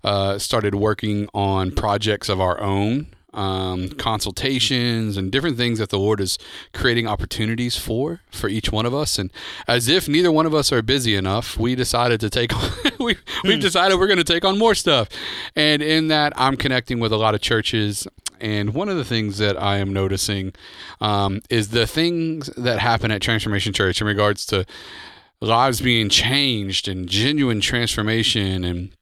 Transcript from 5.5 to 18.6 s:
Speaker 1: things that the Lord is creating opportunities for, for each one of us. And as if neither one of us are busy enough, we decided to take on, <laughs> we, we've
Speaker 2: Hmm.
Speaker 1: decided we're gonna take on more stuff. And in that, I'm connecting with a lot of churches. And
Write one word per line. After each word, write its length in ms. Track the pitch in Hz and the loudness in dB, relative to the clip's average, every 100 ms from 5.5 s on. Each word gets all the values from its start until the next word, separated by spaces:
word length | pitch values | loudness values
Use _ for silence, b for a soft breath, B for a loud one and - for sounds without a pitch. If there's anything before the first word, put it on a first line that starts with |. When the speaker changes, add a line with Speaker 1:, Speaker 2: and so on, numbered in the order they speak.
| 120 | 0
Speaker 1:
things 200 | 120 110 | -2 0
that 120 | 104 | -2
the 80 | 101 | 0
Lord 220 | 101 107 | 0 0
is 160 | 95 - B B B | -2 -4 B B B
creating 340 | - 123 117 113 | -2 0 2 0
opportunities 720 | 104 101 - 110 117 123 - | -4 -4 -4 -2 -2 -2 -4
for, 460 | - 113 151 170 _ | -4 -2 -2 -6 _
for 180 | - 107 | -6 -4
each 240 | 107 - | -2 -2
one 140 | 107 117 | 0 0
of 80 | |
us. 240 | 139 151 - | -2 -2 -2
And 120 | 95 B B B - | -4 B B B 0
as 200 | 120 117 | 0 4
if 180 | 175 - | 2 4
neither 240 | 151 180 | 4 4
one 140 | 156 160 | 4 4
of 80 | |
us 180 | 151 135 | 2 2
are 80 | 127 | 2
busy 340 | 110 139 120 101 | 2 0 2 0
enough, 420 | 95 104 - - | 0 -2 -2 -2
we 160 | 117 | -2
decided 440 | 127 120 117 120 113 | 0 0 0 2 2
to 100 | 107 | 0
take 260 | 127 120 - | 0 -2 -2
on, 140 | - - | -4 0
<laughs> 140 | 311 - | -2 0
we, 180 | 233 - - B | -2 -2 -6 B
we've 120 | 190 202 | 0 2
Speaker 2:
Hmm. 40 | |
Speaker 1:
decided 380 | 190 175 190 185 | 2 2 4 4
we're 80 | 190 | 4
gonna 180 | 185 | 2
take 180 | 165 170 | 2 2
on 140 | 190 196 | 2 4
more 160 | 226 | 4
stuff. 360 | 196 - 135 110 B B B B | 4 4 2 2 B B B B
And 280 | - 151 147 | 0 2 2
in 260 | 151 160 160 | 2 2 4
that, 240 | 156 147 | 2 2
I'm 220 | - 131 135 | 2 2 2
connecting 420 | 143 127 - 120 | 0 0 0 0
with 140 | 113 | 2
a 60 | 110 | 4
lot 160 | 110 | 2
of 80 | 104 | 2
churches. 680 | - 117 - 113 104 101 - - - - | 2 2 2 0 0 -2 -8 -12 -14 -8
And 320 | 107 104 | -4 -2